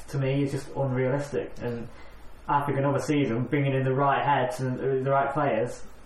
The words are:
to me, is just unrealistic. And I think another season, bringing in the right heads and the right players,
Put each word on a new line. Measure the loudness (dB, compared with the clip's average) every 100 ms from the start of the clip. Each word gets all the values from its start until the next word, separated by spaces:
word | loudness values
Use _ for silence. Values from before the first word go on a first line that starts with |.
| -6
to | -2
me, | 0 2
is | 0
just | -2 -6 -4
unrealistic. | -2 0 0 0 -2 -4 -4 -6
And | -4 -6 -8 -12 -14 -14 -16 -10 -2
I | 0
think | 2 2
another | 2 2
season, | 2 2 2 0
bringing | 0 2 2
in | 2
the | 2
right | 2 4 4 4
heads | 2 2 -2
and | -2 -2 0 2 4
the |
right | 2 2
players, | 2 2 2 0 -4 -12 -14